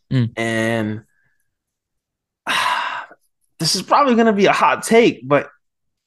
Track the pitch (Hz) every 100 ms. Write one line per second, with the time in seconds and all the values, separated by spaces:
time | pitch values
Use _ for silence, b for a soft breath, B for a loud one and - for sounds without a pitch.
0 | - 131 117 - 113 113 113 117 107 107
1 | - _ _ _ _ _ _ _ _ _
2 | _ _ _ _ - B B B B B
3 | B - _ _ _ - 165 190 - 226
4 | 277 226 226 202 165 - 160 127 - 226
5 | 196 - 131 143 - _ _ _ _ _